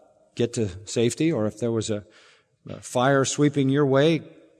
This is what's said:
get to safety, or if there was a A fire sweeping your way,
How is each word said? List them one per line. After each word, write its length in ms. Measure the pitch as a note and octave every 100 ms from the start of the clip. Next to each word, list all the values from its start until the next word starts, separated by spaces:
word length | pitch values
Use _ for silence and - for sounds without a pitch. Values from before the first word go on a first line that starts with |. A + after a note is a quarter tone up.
| _ _ _ -
get 160 | -
to 160 | B2 G2+ F2
safety, 480 | - B2 A#2 - D#3+
or 160 | B2+ G#2+
if 120 | -
there 120 | A#2+
was 180 | A2+ G#2+
a 140 | G#2 - - _ _ _ _ -
A 100 | G2+
fire 440 | - B2 C3 C#3 B2+
sweeping 440 | - D3 D3 C3+
your 160 | C#3 C#3
way, 360 | C3+ D#3 D#3 - - -